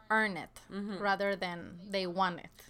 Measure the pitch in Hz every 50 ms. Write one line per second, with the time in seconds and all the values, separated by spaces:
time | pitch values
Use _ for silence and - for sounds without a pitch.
0 | - - 220 220 220 214 190 160 - - - - - - - 196 202 208 208 185
1 | 202 202 196 180 196 202 202 185 190 180 175 170 170 - 180 175 180 208 202 196
2 | 185 180 175 185 190 180 175 - - - - - -